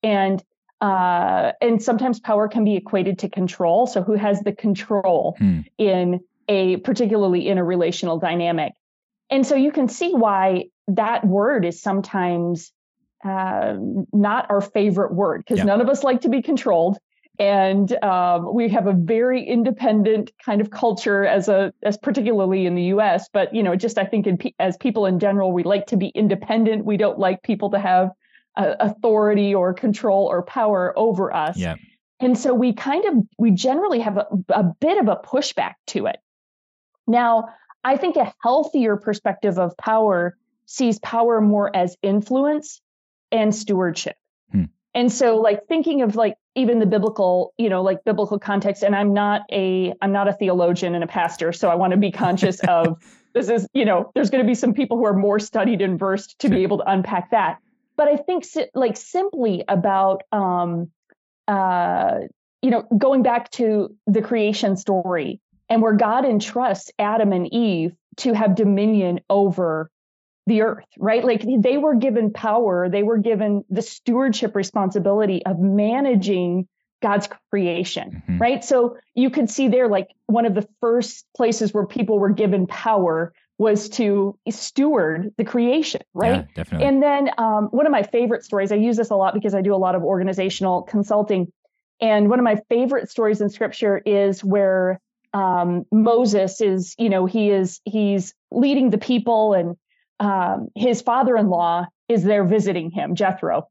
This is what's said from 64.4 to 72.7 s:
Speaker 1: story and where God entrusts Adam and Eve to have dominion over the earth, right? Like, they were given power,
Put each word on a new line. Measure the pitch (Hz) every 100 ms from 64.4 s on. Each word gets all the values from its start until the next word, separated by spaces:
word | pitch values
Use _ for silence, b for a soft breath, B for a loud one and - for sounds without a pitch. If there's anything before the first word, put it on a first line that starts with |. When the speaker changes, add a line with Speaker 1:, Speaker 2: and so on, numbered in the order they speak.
| 208 208 208 190
Speaker 1:
story | - 190 185 175 143 - _ _ _
and | 226
where | 226
God | 214 220 233 262
entrusts | 214 214 240 254 196 - -
Adam | 208 226 208
and | 180 175
Eve | 233 226 175 165 - _ -
to | 262
have | 214 214
dominion | 185 202 196 208 214 180 175 _
over | 196 196 180 175 156 160 _ _ _ _ _ -
the | 214
earth, | 220 220 - -
right? | 196 226
Like, | 247 226 233 240
they | 233 277
were | 302
given | 247 269 226 214
power, | 214 226 220 226